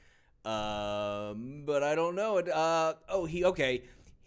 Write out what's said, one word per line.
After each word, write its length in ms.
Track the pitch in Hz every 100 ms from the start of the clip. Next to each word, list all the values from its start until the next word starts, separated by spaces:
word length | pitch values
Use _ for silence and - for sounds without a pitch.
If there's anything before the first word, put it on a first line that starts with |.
| - _ _ _ -
Um, 1160 | 110 107 104 104 104 104 104 104 107 123 147 143
but 180 | 143
I 120 | 143 156
don't 200 | 170 180
know. 220 | 220 202
It, 120 | 175
uh, 460 | 160 160 165 160 156 -
oh, 160 | 190 170
he, 180 | 175 175
okay. 380 | 180 135 127 - - - -